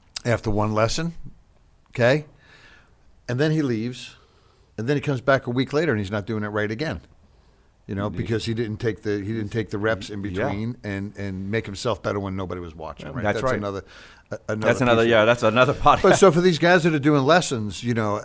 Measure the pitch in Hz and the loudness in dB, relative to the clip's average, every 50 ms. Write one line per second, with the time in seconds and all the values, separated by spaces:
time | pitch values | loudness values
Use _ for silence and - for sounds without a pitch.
0 | _ _ _ - - 123 113 104 - 113 104 104 107 107 107 107 113 113 - - | _ _ _ -6 -2 0 0 0 0 -2 0 0 0 0 2 2 2 2 0 -2
1 | 165 170 165 - - - - - _ _ _ _ _ _ _ _ _ _ - - | -4 -4 -6 -8 -12 -14 -16 -20 _ _ _ _ _ _ _ _ _ _ -2 2
2 | 120 120 135 156 151 - - _ _ - - - - - - - _ _ _ _ | 2 4 4 2 0 -6 -16 _ _ -20 -20 -20 -20 -20 -20 -20 _ _ _ _
3 | _ _ _ _ _ - 123 123 147 160 156 160 147 131 120 107 113 123 127 - | _ _ _ _ _ -6 -2 0 0 0 2 0 0 0 -2 -2 -4 -6 -8 -10
4 | - - - - _ _ _ _ _ _ _ _ _ _ _ - 113 120 143 143 | -14 -18 -20 -20 _ _ _ _ _ _ _ _ _ _ _ -6 -4 -2 -2 0
5 | 131 147 139 123 - - 135 127 - 123 120 131 135 - - 147 170 160 120 104 | 0 -2 -4 -2 2 2 2 2 0 -2 -2 -2 -2 0 0 0 0 2 0 0
6 | 101 92 107 104 95 - 113 107 104 107 104 107 107 104 110 110 151 156 113 82 | -2 -2 -4 -4 -4 -4 -4 -4 -4 -4 -2 -2 -2 -2 -4 -4 -6 -6 -6 -8
7 | - _ _ _ _ _ _ _ _ _ _ _ _ _ _ _ _ - 104 95 | -12 _ _ _ _ _ _ _ _ _ _ _ _ _ _ _ _ -8 -6 -4
8 | 101 107 85 87 104 85 117 107 - 117 113 110 120 104 107 - - 113 104 - | -4 -4 -4 -6 -4 -2 -2 -2 -2 -4 -4 -4 -4 -4 -6 -4 -4 -4 -4 -4
9 | - 107 104 104 98 101 113 113 104 101 - 117 107 - - 104 101 110 110 92 | -4 -4 -4 -4 -4 -6 -6 -6 -6 -6 -4 -6 -6 -4 -4 -2 -2 -2 -2 -2
10 | - - 107 101 98 104 87 95 113 - 98 101 110 117 123 - - 104 98 98 | -4 -8 -10 -8 -8 -6 -4 -4 -4 -4 -4 -4 -6 -8 -8 -10 -8 -8 -6 -6
11 | 98 104 - - 101 101 95 92 98 98 104 113 110 - 98 - - 123 107 - | -6 -8 -8 -8 -8 -8 -8 -8 -6 -4 -4 -4 -4 -6 -10 -6 -4 -4 -4 -4
12 | - 107 101 101 98 98 95 95 95 87 92 90 87 85 76 85 80 78 - - | -4 -4 -4 -4 -4 -4 -6 -6 -6 -8 -8 -10 -10 -12 -14 -14 -14 -14 -14 -14
13 | - - - - 107 104 101 113 107 127 127 107 104 101 98 98 - - - - | -14 -12 -8 -4 -2 -2 -2 0 -2 -2 -2 -2 -4 -6 -6 -8 -10 -12 -18 -20
14 | - - - - _ _ 110 - - - 107 107 107 110 120 117 131 123 117 113 | -20 -20 -20 -20 _ _ -16 -12 -8 -6 -6 0 0 0 2 2 4 4 4 4
15 | 117 117 117 110 107 113 123 120 117 110 107 123 127 143 131 - - - 135 - | 4 6 6 6 6 6 4 4 2 2 4 4 4 4 2 4 4 4 4 6
16 | - 190 185 - 196 190 143 165 175 185 170 135 156 170 180 180 147 175 156 151 | 6 6 8 8 8 6 6 6 4 2 2 4 4 4 4 4 4 2 2 2
17 | 135 151 151 143 131 135 165 180 - - 139 117 107 104 92 - - 117 120 113 | 2 4 4 4 4 4 4 4 2 0 -4 -4 -6 -6 -8 -6 -4 -2 -2 0
18 | 110 104 104 107 | 0 0 -2 -4